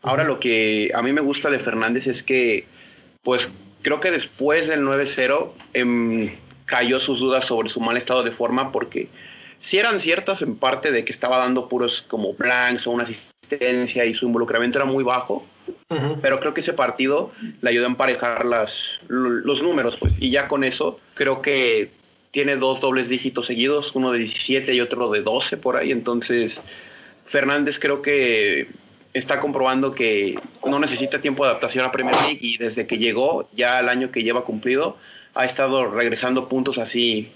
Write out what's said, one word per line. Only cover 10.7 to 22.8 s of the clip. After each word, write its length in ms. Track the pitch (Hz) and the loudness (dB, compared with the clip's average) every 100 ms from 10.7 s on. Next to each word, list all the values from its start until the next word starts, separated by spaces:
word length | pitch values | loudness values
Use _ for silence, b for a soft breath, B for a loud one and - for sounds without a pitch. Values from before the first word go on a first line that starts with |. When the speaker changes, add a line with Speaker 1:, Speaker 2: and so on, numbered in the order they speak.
| 135 156 | 0 0
Speaker 1:
de 120 | 123 | 0
que 80 | 110 | -2
estaba 280 | - 123 127 | -4 2 2
dando 280 | 123 127 123 | 2 0 0
puros 360 | 123 117 - - | 0 0 -2 -6
como 260 | 110 95 | -4 -4
blanks 540 | - 123 123 123 120 117 | -2 0 2 2 0 -2
o 40 | |
una 120 | 120 | -2
asistencia 1000 | 117 113 - _ - 143 127 127 123 127 117 | -4 -8 -14 _ -8 -2 0 0 0 0 0
y 80 | |
su 140 | 113 123 | 0 0
involucramiento 520 | 117 117 113 120 135 | 0 2 2 2 2
era 60 | 139 | 0
muy 180 | 135 | 2
bajo, 420 | 123 127 - - - _ - - _ | 2 0 -2 -6 -6 _ -14 -16 _
Speaker 2:
Ujú. 280 | 160 143 151 | -2 -2 0
Speaker 1:
pero 180 | 135 131 | 0 2
creo 140 | 156 | 0
que 80 | 160 | -2
ese 120 | 170 | -2
partido 580 | 151 123 - 131 147 - B 113 - | 0 0 2 2 2 -2 B -14 -4
le 80 | 127 | 0
ayudó 160 | 120 123 | 2 2
a 40 | |
emparejar 560 | 123 135 120 120 117 123 | 2 0 2 0 0 2
las, 540 | 117 110 - - - - | 2 0 -4 -6 -10 -4
lo-, 220 | 123 127 | -2 0
los 340 | 117 131 139 | 0 0 0
números, 340 | 165 165 120 - | 2 2 0 0
pues, 160 | - - | 0 2
y 100 | 135 | 2
ya 180 | 135 139 | 2 0
con 160 | 143 | 0
eso 360 | 131 - 156 - _ | 0 0 -2 -4 _
creo 280 | - 135 135 | -2 0 0
que 480 | 147 139 123 110 101 _ _ _ _ | 0 2 4 2 0 _ _ _ _
tiene 260 | 139 143 135 | 0 0 2
dos 240 | 131 131 | 0 2